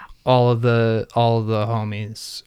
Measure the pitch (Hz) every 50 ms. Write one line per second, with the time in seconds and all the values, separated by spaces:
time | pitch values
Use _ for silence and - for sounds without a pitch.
0 | - - - _ - 135 127 123 120 123 120 113 120 123 117 117 113 113 113 107
1 | - - - 120 117 117 113 113 110 110 110 107 104 113 113 110 107 107 104 104
2 | 107 107 110 - - - - - -